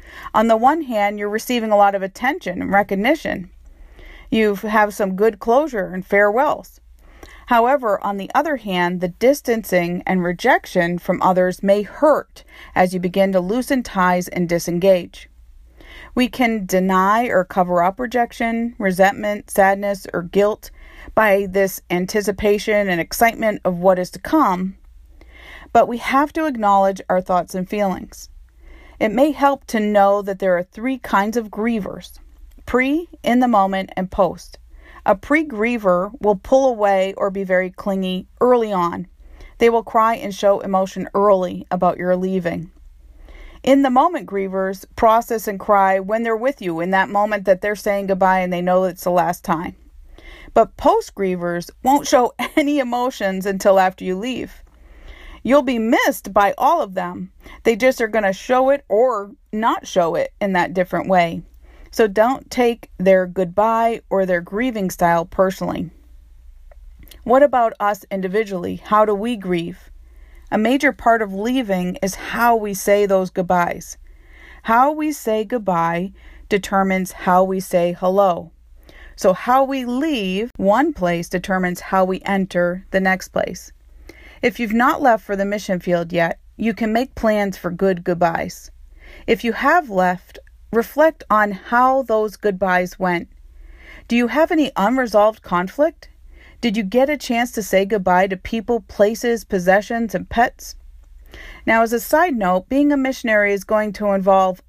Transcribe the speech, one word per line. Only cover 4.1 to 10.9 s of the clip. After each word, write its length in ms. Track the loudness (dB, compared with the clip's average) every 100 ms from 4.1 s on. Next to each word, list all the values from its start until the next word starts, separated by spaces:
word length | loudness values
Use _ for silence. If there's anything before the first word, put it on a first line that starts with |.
| -20 -4
You 240 | 0 0
have 400 | 0 0 2 2
some 220 | 0 -4 0
good 220 | 0 0
closure 540 | 0 2 0 -4 -6
and 120 | -8
farewells. 760 | 0 2 4 2 0 -2 -8 -20 _ -20 -20 -20 -20 -16 0
However, 560 | 2 4 2 0 -2
on 140 | -2 -6
the 140 | -4
other 220 | -2 -2 -4
hand, 440 | -4 -2 -2 -2
the 80 | -6
distancing 920 | 0 2 2 0 -4 0 0 0 -4 -2
and 180 | 0
rejection 720 | 0 0 2 2 0 -2 0